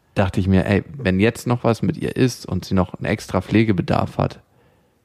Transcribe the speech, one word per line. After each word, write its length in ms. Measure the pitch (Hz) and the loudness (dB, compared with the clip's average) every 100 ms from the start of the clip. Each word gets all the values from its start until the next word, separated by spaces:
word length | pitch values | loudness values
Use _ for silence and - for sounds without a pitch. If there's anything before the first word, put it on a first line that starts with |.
| _ | _
dachte 240 | - 95 - | -2 -2 0
ich 80 | 95 | 2
mir, 200 | 92 - | 4 4
ey, 180 | 98 - - | 0 -2 -4
wenn 220 | 95 92 | -2 2
jetzt 280 | 110 - 127 | 2 0 -2
noch 180 | 123 | 0
was 180 | 120 110 | 0 0
mit 140 | 104 156 | -2 -2
ihr 180 | 131 | -4
ist 320 | - 127 - - | 0 0 -2 -8
und 180 | 92 - | -8 -2
sie 80 | |
noch 200 | 92 90 | 0 -2
einen 120 | - - | -4 -4
extra 340 | 107 - 98 | -4 -4 -4
Pflegebedarf 800 | - 107 110 90 - - - - | 2 2 4 0 0 0 -2 -2
hat, 220 | 95 - _ _ _ _ _ _ | -4 -6 _ _ _ _ _ _